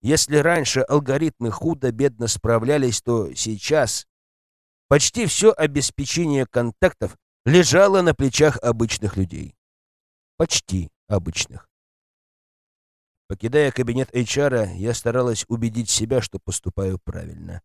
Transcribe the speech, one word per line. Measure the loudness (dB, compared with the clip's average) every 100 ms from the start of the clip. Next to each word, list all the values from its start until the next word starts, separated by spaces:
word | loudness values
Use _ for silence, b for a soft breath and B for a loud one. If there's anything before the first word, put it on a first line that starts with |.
Если | 2 0 2 2
раньше | 2 0 0 -2
алгоритмы | 2 0 0 -2 -2 -2 -6
худо-бедно | -4 -4 -2 -2 0 0 0 -6
справлялись, | -4 0 0 2 0 0 -2
то | -2 -2 -2
сейчас | -6 -6 -6 0 0 2 -2 -10 _ _ _ _ _ _ _ _
почти | 2 2 0 -2
всё | 4 4
обеспечение | 4 0 0 -4 -6 -6 -2 0 0 0
контактов | 0 -2 0 -2 0 -10 -10 _ _
лежало | 4 4 6 6 6 6
на | 2
плечах | 2 0 4 4 4
обычных | -2 0 -2 -2 -4 -2
людей. | -4 -4 -14 -16 _ _ _ _ _ _ _ _
Почти | -2 -2 -2 -4 -4 _ _
обычных. | -2 -2 -6 -8 -10 _ _ _ _ _ _ _ _ _ _ _ _ _ _ _ _ _
Покидая | -6 -2 2 0
кабинет | 0 -2 -2 -2
эйч | -2 -2 0
ар, | 0 0 -2
я | -4 -4
старалась | -4 -2 0 0 -2 -4
убедить | -4 -2 -4 -4
себя, | -2 0 -2
что | -2 -10
поступаю | -8 -8 -6 -4 -4 -4
правильно. | -8 -12 -12 -14 -14 -16